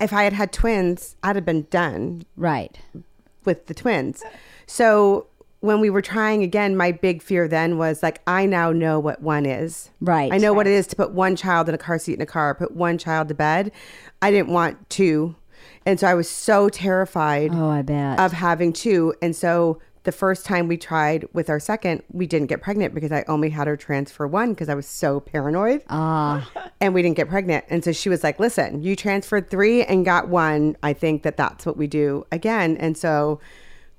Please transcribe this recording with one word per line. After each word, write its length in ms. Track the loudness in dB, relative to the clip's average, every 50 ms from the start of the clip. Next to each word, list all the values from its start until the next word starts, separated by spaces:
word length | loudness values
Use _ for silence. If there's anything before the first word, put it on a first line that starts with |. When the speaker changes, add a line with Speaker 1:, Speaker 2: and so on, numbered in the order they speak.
Speaker 1:
if 100 | -4 -2
I 120 | 2 2 2
had 100 | 2 2
had 180 | 0 -2 -4
twins, 640 | 0 0 2 2 2 2 2 0 0 -2 -6 -16 -16 -6 -4
I'd 140 | -2 -2 0
have 80 | 0
been 200 | 0 -2 -2 -2 0
done 540 | 0 0 0 0 -2 -4 -6 -6 -8 -10 -14 -18 _
Speaker 2:
Right. 420 | -4 -2 -2 -2 -2 -4 -8 -12 -20 -20 -18 -18 -20 -20 -20 -20 -20 _ _ _ _ -2
Speaker 1:
with 220 | -2 -2 -2 -4 -12
the 60 | -14
twins. 480 | -4 -2 0 0 0 0 -4 -6 -10 -14 -18 -18 -20 -20 -20 -20 -20 -20 -14
So 600 | -2 2 4 6 6 6 6 4 4 2 -2 -8 _ _ -20 _ _ _
when 180 | 0 2 2 4
we 100 | 4 4
were 120 | 2 0
trying 420 | -2 -2 -2 0 0 2 2 2 0
again, 320 | 2 2 2 2 2 2
my 160 | 2 2 2
big 300 | 0 2 0 0 0 -2
fear 260 | -2 -2 0 0 2 2
then 300 | 2 0 2 2 0 0
was, 260 | 0 0 0 0 -2
like, 160 | -2 -4 -4 -4 -2
I 180 | 0 2 2
now 280 | 2 2 2 2 2 2
know 260 | 2 2 2 0 0
what 220 | 0 -2 -4 -4
one 240 | -2 -2 0 0 0
is. 440 | 0 -2 -2 -4 -6 -8 -12 -16 -20 _ _
Speaker 2:
Right. 320 | 0 0 2 2 2 2 2
Speaker 1:
I 40 | 4
know 140 | 4 4
what 160 | 4 4 4 4
it 40 |
Speaker 3:
Right. 40 | 4 2
Speaker 1:
is 80 | 2 0
to 100 | -2 -2
put 140 | -2 -2
one 260 | 0 0 0 0 0 0
child 320 | 0 0 2 2 2 0
in 60 | -2
a 20 | -4
car 200 | -2 -4 -4 -4
seat 180 | -2 -4 -4
in 60 | -4
a 40 | -4
car, 280 | -4 -2 0 0 0 0
put 220 | -2 -4 -6 -2
one 220 | -2 0 0 0 -2
child 320 | -2 -2 -2 -2 -2 -2
to 40 | -2
bed. 380 | -2 0 2 2 2 0 -2 -6 -12 -20 -20 -20 -20 -20 -20 -8 _
I 100 | 2 2
didn't 180 | 4 4 2 2
want 400 | 2 0 0 0 -2 -6 -14 _
two. 460 | -2 0 2 2 2 2 0 -2 -6 -10 -18 -20 -20 -20 -20 -20 -20 -6 _
And 120 | 0 0 2
so 100 | 4 4
I 60 | 4
was 140 | 2 0 -2
so 380 | -6 -6 0 2 4 4 4 2
terrified 840 | 0 0 -2 0 2 2 0 0 -2 -2 0 0 2 0 0 0 0
Speaker 2:
Oh, 160 | 0 0 0
I 120 | 0 0
bet. 380 | -2 -2 -2 -2 -2 -2 0 2
Speaker 1:
of 140 | 2 0 0
having 400 | 0 0 0 0 2 0 0 0
two. 400 | -2 0 2 2 4 4 2 0 -2
And 120 | -2 -4 -4
so 460 | 0 0 2 2 4 2 2 0 -2 -8 -18 _ -6 _
the 80 | -6
first 340 | -4 0 0 0 0 -2 -4
time 220 | -2 -2 0 0 0
we 80 | -2
tried 500 | -4 -4 -4 -2 0 2 2 0 -2 -4 -4
with 180 | -4 -4 -2 -2
our 120 | -2 -4
second, 420 | -2 -4 -4 -2 -2 -4 -4 -4 -6 -10
we 160 | -6 -6 -4 -2
didn't 200 | 0 0 0 0
get 140 | -4 -6
pregnant 320 | -4 -4 -2 -2 -2 -2 -4
because 200 | -4 -4 -2 -2
I 100 | -4 -2 -2
only 200 | -2 0 0 -2
had 180 | -2 -2 -2 -4
her 100 | -4 -6
transfer 500 | -4 -4 -4 -4 -4 -6 -6 -8 -6 -4
one 260 | -2 -2 -2 -2 -2
'cause 140 | -4 -4 -4
I 80 | -4
was 100 | -4 -6
so 360 | -10 -8 -2 -2 0 0 -2
paranoid. 600 | -4 -6 -6 -4 -2 0 0 0 2 0 0 -2 -2 -6
Speaker 2:
Ah. 600 | -4 -2 0 0 0 0 0 0 -2 -4 -6 -8 -12 -14 -14 -14 -6 _
Speaker 1:
And 120 | 0 2 2
we 80 | 2
didn't 140 | 2 2 2
get 140 | 0 -2 0
pregnant. 340 | -2 -2 0 0 -2 -2 -2 -2
And 160 | -4 -2 -2
so 80 | -2 -4
she 160 | -2 0 0
was 120 | 0 0
like, 160 | 0 -2 0 0
"Listen, 440 | 0 0 2 0 -2 -2 -4 -6 -4
you 140 | -4 -4 -2
transferred 520 | -2 -2 -2 -2 -2 -2 -2 -2 -2 -2
three 340 | 0 2 4 4 4 4 2
and 180 | 2 2 2 4
got 240 | 4 2 2 2 2
one. 480 | 2 2 2 2 2 2 2 0 0 0 -2
I 80 | -2
think 320 | -2 0 0 0 0 0 -2
that 140 | -4 -2 0
that's 280 | -2 -2 -2 -6 -6
what 120 | -6 -4 -4
we 100 | -4 -4
do 380 | -2 0 0 0 -2 -4 -6 -6 -8
again." 420 | -4 -2 -2 0 0 0 0 0 0
And 160 | -2 -4 -4 -2
so 420 | -2 0 0 0 0 0 -2 -4 -8 -18 -20 -20 -20 -20 -20 -20 -20 -20 -18